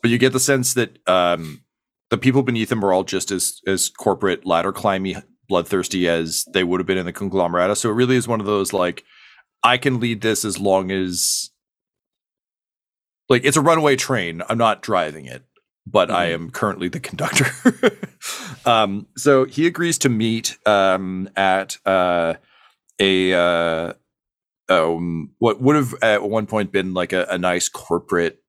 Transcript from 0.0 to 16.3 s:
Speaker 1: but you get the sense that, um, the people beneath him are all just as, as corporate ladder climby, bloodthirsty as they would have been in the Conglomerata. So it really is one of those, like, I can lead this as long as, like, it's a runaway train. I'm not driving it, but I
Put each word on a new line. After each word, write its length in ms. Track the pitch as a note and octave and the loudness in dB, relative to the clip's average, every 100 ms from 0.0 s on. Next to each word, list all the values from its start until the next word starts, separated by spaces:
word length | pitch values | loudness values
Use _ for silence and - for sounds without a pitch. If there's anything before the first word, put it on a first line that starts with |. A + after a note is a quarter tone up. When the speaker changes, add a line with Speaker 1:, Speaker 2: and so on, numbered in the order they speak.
Speaker 1:
but 80 | A#2+ | 0
you 80 | A#2+ | 2
get 140 | C3 | 2
the 60 | C3 | 2
sense 340 | B2+ C3+ B2 | 0 0 0
that, 240 | - A2+ _ - | -2 -2 _ 0
um, 540 | F#2 F2 E2+ D#2+ C#2+ _ _ _ _ _ | 2 2 0 -6 -16 _ _ _ _ _
the 80 | - | 0
people 240 | C3 C3+ | 2 2
beneath 280 | B2 A#2 A2 | 0 -2 -2
him 120 | A2+ | 0
are 80 | G2 | 2
all 120 | F#2 | 2
just 260 | F#2+ F#2+ - | 0 -6 -4
as, 300 | F#2+ - - - | -4 -6 -6 -4
as 220 | F#2+ - | -2 -4
corporate 560 | - - F#2+ G2 F2 | -4 -2 0 -2 -4
ladder 280 | F#2+ E2 F2 | 0 0 0
climby, 500 | G2 G#2+ F#2+ F#2+ F2 - _ _ | -2 -2 -2 -4 -8 -14 _ _
bloodthirsty 600 | F#2 E2+ G2 F2 F#2+ F2 | -2 0 -2 -2 0 0
as 360 | E2+ E2 D#2+ - | 0 -2 -6 -4
they 100 | G2 | -2
would 140 | F2+ F#2 | 0 -2
have 60 | F2 | 0
been 120 | F#2+ | -2
in 80 | F2 | -4
the 60 | |
Conglomerata. 640 | - G2 F#2 F2 F2 F2+ G#2 | -8 -6 -2 0 2 2 0
So 120 | A#2 | -2
it 40 | |
really 220 | G#2+ B2 B2+ | 0 2 2
is 120 | A#2+ | 0
one 120 | A2+ | -4
of 60 | G2+ | 0
those, 260 | G#2 F#2+ | -2 0
like, 300 | G2+ F2+ F2 _ _ - _ _ _ | 0 -2 -4 _ _ -20 _ _ _
I 160 | A#2 B2 | 0 2
can 200 | C3+ B2+ | 0 -2
lead 220 | A#2+ A2 | -2 -2
this 240 | A2 G#2+ | 0 0
as 140 | G#2+ F2 | -2 -2
long 320 | G2 F#2+ F#2 | 2 2 2
as, 600 | F#2+ F#2 F2+ - - - _ _ _ _ _ _ _ _ _ _ _ _ _ _ _ _ _ _ | -2 -2 -2 -4 -4 -8 _ _ _ _ _ _ _ _ _ _ _ _ _ _ _ _ _ _
like, 160 | B2 | 2
it's 120 | B2+ D3 | 4 2
a 20 | |
runaway 360 | D3 E3 D3+ C3 | 4 4 4 2
train. 460 | - B2+ F2 E2 F2+ | 0 -2 -2 -8 -6
I'm 80 | A#2 | 0
not 240 | A#2 G#2 | 2 0
driving 460 | - G2 D#2+ D2+ C2 | -2 0 0 -6 -14
it, 160 | B1+ _ _ _ _ - | -18 _ _ _ _ -2
but 240 | G#2 F2 | 2 2
I 160 | F2+ F2 | 2 0